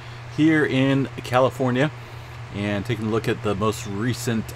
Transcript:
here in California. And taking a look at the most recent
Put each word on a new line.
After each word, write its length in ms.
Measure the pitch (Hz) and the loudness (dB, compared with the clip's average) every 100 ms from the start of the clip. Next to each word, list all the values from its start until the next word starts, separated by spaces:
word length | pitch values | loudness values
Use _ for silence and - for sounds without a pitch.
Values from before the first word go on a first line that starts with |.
| - - - - | -16 -14 -8 2
here 300 | 156 156 127 | 4 6 4
in 400 | 131 135 139 131 - | 4 4 2 0 -6
California. 720 | - 131 127 - 127 123 151 - - - - - - 101 | 0 4 4 2 0 2 2 0 -12 -14 -14 -14 -10 -4
And 280 | 104 104 | -2 -2
taking 220 | 101 110 107 | -2 -2 0
a 40 | |
look 160 | 113 117 | 0 0
at 160 | 104 | 0
the 100 | 104 | -2
most 320 | 95 107 104 104 | 0 0 0 -6
recent 600 | 98 123 117 123 113 - | -4 -2 -2 -2 -2 -4